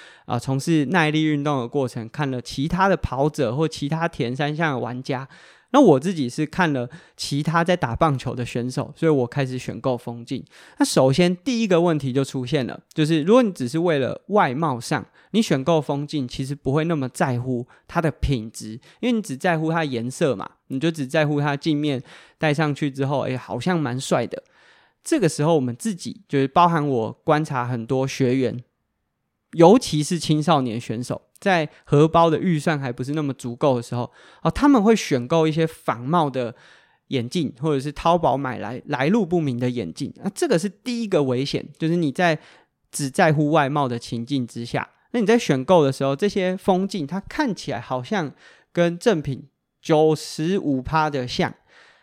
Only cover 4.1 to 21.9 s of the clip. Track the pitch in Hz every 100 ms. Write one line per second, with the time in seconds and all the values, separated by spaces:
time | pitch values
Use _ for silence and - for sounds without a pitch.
4.1 | - 117 131 147 151 165 131 120 123 131
5.1 | 127 135 - - _ _ 285 247 139 170
6.1 | 170 123 - 151 - 175 139 120 - -
7.1 | - - 143 151 165 170 180 123 117 165
8.1 | 135 - 117 120 127 123 127 131 - 165
9.1 | 147 120 - 131 127 - 110 131 123 -
10.1 | 120 117 123 - - - - 285 - 131
11.1 | 135 180 180 - 233 226 170 175 151 135
12.1 | 127 135 135 123 147 117 - _ - 151
13.1 | 165 151 240 233 175 123 160 175 147 120
14.1 | - - 208 165 127 165 120 - 143 -
15.1 | _ _ 202 220 143 135 165 143 143 147
16.1 | 156 127 - 135 143 - 143 160 160 131
17.1 | - 151 123 127 123 123 _ - 165 160
18.1 | - - 135 110 - 110 113 - _ 240
19.1 | 233 202 131 185 160 160 165 156 123 117
20.1 | 123 160 104 - - _ 131 160 160 127
21.1 | 160 147 147 147 139 165 147 151